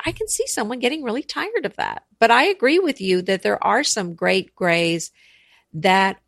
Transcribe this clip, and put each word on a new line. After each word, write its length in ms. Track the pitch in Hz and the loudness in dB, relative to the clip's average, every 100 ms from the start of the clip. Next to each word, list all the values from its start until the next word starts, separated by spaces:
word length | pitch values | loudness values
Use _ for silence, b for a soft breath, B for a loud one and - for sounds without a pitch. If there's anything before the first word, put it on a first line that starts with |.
| 330 | 0
I 60 | |
can 160 | 339 440 | -6 -6
see 180 | - 523 | -4 -4
someone 320 | - 214 247 | -4 -4 -2
getting 240 | 247 311 | -4 -2
really 180 | 254 240 | -4 -6
tired 440 | - 294 370 453 - | -6 -8 -4 -4 -6
of 100 | - | -6
that. 280 | 50 - _ - | -6 -8 _ 0
But 120 | 226 | 4
I 140 | 233 | 4
agree 340 | 294 381 254 339 | 4 2 2 2
with 220 | 339 262 | 0 -2
you 180 | 190 185 | 0 0
that 200 | 185 190 | 0 0
there 200 | 208 202 | 0 0
are 220 | - 226 | 2 2
some 300 | 294 220 175 | 0 -2 -4
great 400 | 170 180 190 - | -2 0 0 -2
grays 560 | - 180 170 170 165 - b b b b b b | -4 0 2 2 -2 -6 b b b b b b
that 440 | 160 190 190 190 - | -2 2 4 2 -2